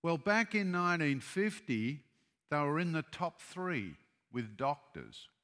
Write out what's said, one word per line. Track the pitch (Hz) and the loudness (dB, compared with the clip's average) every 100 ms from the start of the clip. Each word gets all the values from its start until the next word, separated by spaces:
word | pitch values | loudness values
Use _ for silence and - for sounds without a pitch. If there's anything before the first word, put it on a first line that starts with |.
Well, | 170 165 | 0 0
back | 165 214 220 214 | 4 4 4 2
in | 190 | 2
nineteen | 180 175 175 151 135 | 2 2 4 2 2
fifty, | - 185 208 208 - 117 113 143 - _ _ _ _ | -2 0 0 -2 -2 0 0 -4 -10 _ _ _ _
they | 147 | 0
were | 143 151 | 2 2
in | 175 | 0
the | 160 - | -2 -4
top | - 175 - | -4 -6 -6
three | - - 180 156 98 73 _ _ _ | -14 -6 -4 -2 -4 -10 _ _ _
with | 120 113 104 | -6 -6 -2
doctors. | 139 143 - - 57 - - _ | -2 -2 -6 -14 -14 -16 -20 _